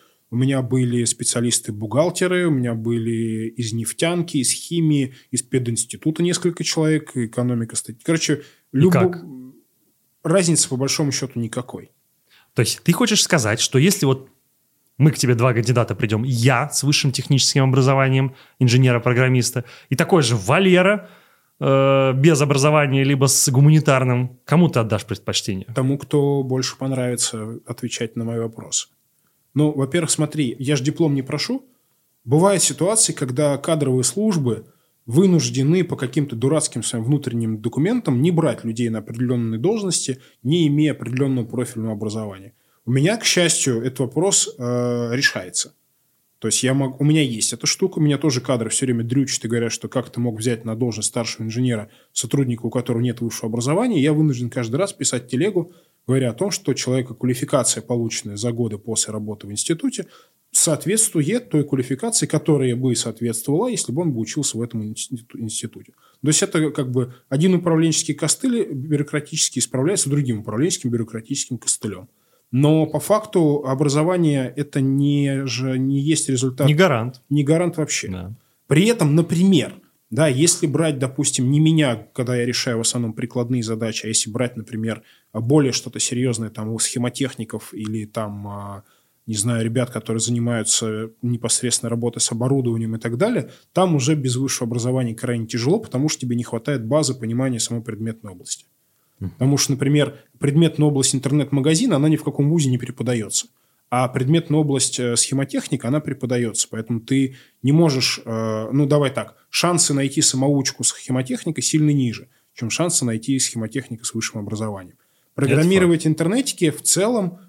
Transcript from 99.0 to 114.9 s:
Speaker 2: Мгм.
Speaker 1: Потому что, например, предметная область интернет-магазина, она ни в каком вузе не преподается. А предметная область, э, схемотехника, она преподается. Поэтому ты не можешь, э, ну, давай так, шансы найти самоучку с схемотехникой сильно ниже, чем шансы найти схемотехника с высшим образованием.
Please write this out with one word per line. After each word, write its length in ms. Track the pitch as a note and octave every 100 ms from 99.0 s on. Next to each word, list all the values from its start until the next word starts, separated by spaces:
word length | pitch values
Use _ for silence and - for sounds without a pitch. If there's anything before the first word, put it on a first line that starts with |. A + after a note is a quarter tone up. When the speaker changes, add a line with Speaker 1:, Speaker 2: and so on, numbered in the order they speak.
| _ _
Speaker 2:
Мгм. 100 | F#2+
Speaker 1:
Потому 260 | - C3+ C#3+
что, 140 | -
например, 460 | B2+ C3+ D3 C#3 - _ _
предметная 500 | C#3 C#3+ E3 D#3 D3+
область 260 | C3+ C3
интернет-магазина, 840 | C3 B2+ D3 C3+ C#3+ C3+ D#3+ B3+ D3
она 120 | D3+
ни 80 | D3+
в 80 |
каком 260 | D3+ C3+ C#3+
вузе 180 | E3+ C#3
не 80 | B2
преподается. 680 | A#2 - A#2+ B2 G2+ - - _ _ _ _
А 180 | B2 B2+
предметная 500 | B2+ B2+ E3 E3 D3+
область, 400 | D3 C3+ - -
э, 160 | B2 A#2
схемотехника, 680 | - C3+ C3+ C4+ - C3+ A2+
она 120 | D3
преподается. 640 | D3+ C3+ A#2+ B2 A#2 - -
Поэтому 300 | A2 A2 A2+
ты 360 | A2+ C3+ C3 C3 - _
не 100 | B2+
можешь, 480 | D3+ E3+ C3 A2 -
э, 440 | A2+ A2+ A2+ G#2+ A2
ну, 140 | C3+ C#3+
давай 240 | D3 C3+
так, 260 | A#2+ G#2 _ _
шансы 440 | - F3 F3 -
найти 260 | C#3+ C3+ D3
самоучку 640 | - C3 C3+ C#3+ B2+ -
с 60 | A#2
схемотехникой 760 | - - C3 B2+ B3 E3+ D#3
сильно 280 | - D#3 D3+
ниже, 360 | D3 B2 G#2+ - _ _
чем 160 | - A#2
шансы 340 | - E3+ -
найти 340 | B2 A2 B2 C3+
схемотехника 640 | - A#2+ A2 C3 - A#2
с 100 | -
высшим 260 | A2+ - A2
образованием. 560 | G2+ G#2+ A2 G2 F2